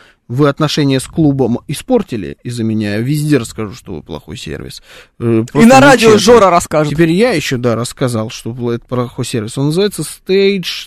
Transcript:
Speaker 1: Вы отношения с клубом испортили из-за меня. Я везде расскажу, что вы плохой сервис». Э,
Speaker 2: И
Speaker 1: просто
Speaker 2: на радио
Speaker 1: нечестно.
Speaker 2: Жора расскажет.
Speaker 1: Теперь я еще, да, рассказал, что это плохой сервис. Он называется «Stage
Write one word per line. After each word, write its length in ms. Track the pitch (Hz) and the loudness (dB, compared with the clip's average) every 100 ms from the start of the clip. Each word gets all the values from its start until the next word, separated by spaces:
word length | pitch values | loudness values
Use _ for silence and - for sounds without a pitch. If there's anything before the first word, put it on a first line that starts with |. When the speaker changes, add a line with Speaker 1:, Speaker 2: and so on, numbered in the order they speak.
| _ _ - | _ _ -8
Speaker 1:
Вы 200 | 123 147 | 0 0
отношения 520 | 143 151 - 139 131 | 0 -2 0 0 0
с 80 | - | -4
клубом 520 | - 151 135 120 120 - | 0 0 2 0 -2 -6
испортили 720 | 147 - 247 - 117 73 - | -10 -2 -2 -2 -8 -10 -12
из-за 200 | 123 117 | -10 -6
меня. 300 | 110 110 104 | -4 -2 -4
Я 60 | 104 | -4
везде 360 | 123 151 151 139 | -2 -2 0 0
расскажу, 340 | 110 - 107 | -2 -10 -12
что 200 | 123 - 78 | -12 -14 -14
вы 80 | |
плохой 340 | 67 76 - - | -12 -14 -14 -14
сервис». 460 | 80 71 64 - _ - - - | -12 -12 -14 -18 _ -20 -20 -6
Э, 220 | 117 113 117 | -2 0 0
Speaker 2:
И 40 | |
Speaker 1:
просто 160 | - 233 | 4 6
Speaker 2:
на 120 | 262 | 8
радио 300 | 277 254 226 | 6 6 6
Speaker 1:
нечестно. 240 | 208 214 240 | 4 6 6
Speaker 2:
Жора 140 | 185 | 6
расскажет. 420 | 170 - 151 151 | 2 2 0 0
Speaker 1:
Теперь 180 | 147 165 | 0 2
я 200 | 175 247 | 2 2
еще, 260 | 170 - 123 | 0 -2 -2
да, 180 | 123 110 | -2 -2
рассказал, 540 | 120 - 127 113 113 | -6 -4 -4 -4 -6
что 420 | - 113 123 120 | -10 -12 -8 -6
это 140 | 117 - | -6 -6
плохой 400 | 123 120 - 120 | -6 -6 -8 -6
сервис. 320 | 120 107 139 | -6 -6 -4
Он 80 | 143 | -2
называется 380 | 165 208 - | 0 -2 -4
«Stage 800 | 151 - - 190 196 196 170 - | -12 -10 -2 0 2 -2 -6 -10